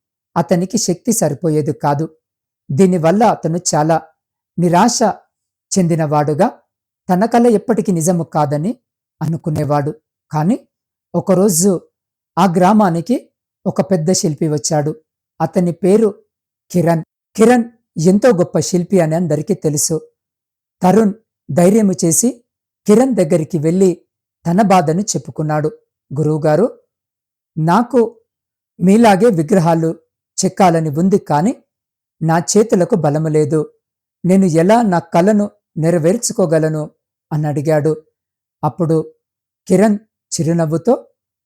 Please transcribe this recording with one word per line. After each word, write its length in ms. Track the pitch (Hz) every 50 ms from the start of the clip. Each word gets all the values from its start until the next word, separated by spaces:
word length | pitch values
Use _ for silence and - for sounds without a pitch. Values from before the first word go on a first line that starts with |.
| _ _ _ _ _ _ _ 165
అతనికి 400 | 170 - 190 180 180 185 - 226
శక్తి 360 | - - 175 - _ - 214
సరిపోయేది 600 | - 190 151 143 127 - 165 151 151 147 147 147
కాదు. 360 | - - 147 143 139 160 160 - _ _ _ _ _ _ _ _ _ _ _
దీనివల్ల 520 | 139 131 196 185 180 180 151 160 175 208 233
అతను 340 | 214 170 - - 165 160 175 - - -
చాలా 260 | 156 151 160 165 160 - - _ _ _ _ _ _ _ _ _ -
నిరాశ 400 | 170 180 165 175 208 240 233 - 247 202 - - _ _ _ _ _ _ _ _ _ _ - 196
చెందినవాడుగా, 720 | 180 165 170 160 160 147 151 147 151 143 151 139 190 262 - - _ _ _ _ _ _ _ _ _ - 185
తన 120 | 175 208
కల 220 | 233 - 240 233 240
ఎప్పటికీ 440 | 226 196 - - 156 - - -
నిజము 320 | 185 165 151 180 185 170 160
కాదని 540 | - - 160 151 139 147 147 151 202 247 - _ _ _ _ _ _ _ _
అనుకునేవాడు. 720 | 156 147 165 156 - 170 156 143 151 135 147 147 143 143 151 - _ _ _ _ _ _
కాని 360 | - 151 156 175 247 - - _ _ _ _ _ _ _ _ _ -
ఒకరోజు 640 | 175 - - 190 180 190 220 180 156 180 202 185 160 - _ _ _ _ _ _ _ _ _ _ 165
ఆ 80 | 180
గ్రామానికి 840 | 196 165 196 180 180 214 214 214 185 165 170 165 - 240 294 - _ _ _ _ _ _ _ _
ఒక 160 | 196 - -
పెద్ద 300 | - - 196 175 156 160
శిల్పి 360 | 185 180 - 170 151 135 175 156
వచ్చాడు. 480 | 151 147 147 - 165 151 147 151 151 - _ _ _ _ _ _ _ _
అతని 300 | - - - 208 180 175
పేరు 520 | 156 - - 180 196 214 226 208 196 - _ _ _ _ _ _ _ _ _ _
కిరణ్. 320 | - 180 170 165 170 160 - - _ _ _ _ _
కిరణ్ 280 | - 220 233 247 247 226 - _ _ _ _ _ - 156 180
ఎంతో 220 | 185 208 247 262
గొప్ప 300 | 233 165 - - - 180
శిల్పి 400 | 151 - - 175 175 - 202 185
అని 160 | 165 156 156
అందరికీ 380 | 170 185 160 151 147 156 - 196
తెలుసు. 480 | - - 160 147 147 - - 165 156 156 _ _ _ _ _ _ _ _ _ _ _ _ _ _ _
తరుణ్ 320 | - 185 185 214 226 202 196 - _ _ _ _ _ _
ధైర్యము 420 | 139 156 175 185 208 226 214 196 185 - -
చేసి 380 | 165 160 - - 240 - - _ _ _ _ _ _ _ _ _ -
కిరణ్ 280 | 208 220 254 269 247
దగ్గరికి 420 | 190 180 156 185 170 156 - - 160
వెళ్ళి 440 | 143 160 170 190 196 185 165 - _ _ _ _ _ _ _ _ _ 170
తన 100 | 170 190
బాధను 400 | 226 190 196 185 160 147 156 180
చెప్పుకున్నాడు. 640 | 208 - - 156 - - 127 - 156 151 151 151 147 156 151 - _ _ _ _ _ _ 143 135
"గురువుగారు, 600 | 151 151 156 156 147 156 151 151 208 277 - _ _ _ _ _ _ _ _ _ _ _ _ _ _ _ _ 160
నాకు 640 | 156 165 170 208 240 240 - 247 226 220 - _ _ _ _ _ _ _ _ _ _ _ _ _
మీలాగే 440 | 170 185 196 226 233 220 202 180 214
విగ్రహాలు 680 | 247 208 160 160 151 214 190 156 170 165 165 160 160 165 - _ _ _ _ _ _ _ - -
చెక్కాలని 440 | 185 - - 208 180 165 165 160 156
ఉంది, 280 | 139 151 175 196 185 196
కాని 380 | - - 151 147 160 220 320 - _ _ _ _ _ _ _ _ _ _ _ _
నా 180 | 160 160 160 170
చేతులకు 560 | 170 - - 208 214 214 - 196 175 170 -
బలము 320 | 170 151 151 143 156 160 160
లేదు. 440 | 151 151 151 139 156 156 151 - _ _ _ _ _ _ _ _ _ _ _
నేను 200 | 170 185 190 190
ఎలా 360 | 185 151 160 165 185 214 233
నా 180 | 240 208 180 170
కలను 520 | - - - 175 170 202 220 202 208 208 - _ _ _ _ -
నెరవేర్చుకోగలను?" 1120 | 151 165 175 175 147 165 196 240 - - - - 190 165 165 160 156 156 156 151 151 - _ _ _ _ _ _ _ _ 156
అని 140 | 151 151 151
అడిగాడు. 540 | 143 156 139 160 156 151 143 156 156 156 - _ _ _ _ _ _ _ _ _ _ _ -
అప్పుడు 500 | 151 151 - 175 151 160 160 156 156 - _ _ _ _ _ _ _ _ _ _ -
కిరణ్ 300 | 185 180 202 226 208 202 -
చిరునవ్వుతో 1000 | _ _ _ _ _ - - 160 151 170 170 165 156 156 165 160 - 254 - - _ _ _ _ _ _ _ _